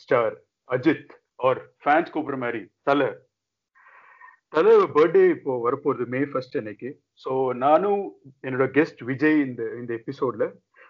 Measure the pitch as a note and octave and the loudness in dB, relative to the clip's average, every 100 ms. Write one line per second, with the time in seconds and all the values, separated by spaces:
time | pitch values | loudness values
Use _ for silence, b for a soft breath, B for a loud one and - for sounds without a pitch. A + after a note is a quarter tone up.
0 | - B2+ A2 - _ _ - B2+ C#3+ C#3 | 0 0 0 -4 _ _ -6 0 2 0
1 | - - _ - B2+ B2 - _ D3+ D#3 | -4 -20 _ -2 0 0 -6 _ 0 0
2 | F3 E3 C3+ C3+ A#2+ A2+ F2+ _ - C#3+ | 0 -6 -6 -6 -6 -6 -12 _ 0 0
3 | B2 F#2+ _ _ _ _ _ b b b | 0 -4 _ _ _ _ _ b b b
4 | b b b b _ D#3 G3 A3 F3 C3 | b b b b _ 0 6 6 4 4
5 | E3+ F#3+ F#3 C#3 C#3+ B2+ A#2 C#3 C#3+ A#2+ | 4 6 4 2 -4 -4 -2 -2 -2 -4
6 | A#2+ B2+ C#3+ E3+ - C#3+ G#2+ G#2 A#2+ D3 | -4 -4 -4 -6 -6 -8 -8 -12 -14 -14
7 | _ _ C#3+ C3 C3 B2 C3+ D#3+ G3+ G3+ | _ _ -6 -2 -2 0 2 4 2 -2
8 | F#3+ - C3+ _ C3+ B2+ C3 C3+ D#3+ - | -4 -14 -20 _ -6 -2 0 2 0 -4
9 | A#2 C3+ D3+ D3+ C3+ A#2 A2+ A#2 A#2+ A#2 | -10 -2 2 2 0 -6 -10 -10 -10 -10
10 | - C3+ C3 G#2+ D#3 - _ b | -10 -6 -4 -4 -6 -8 _ b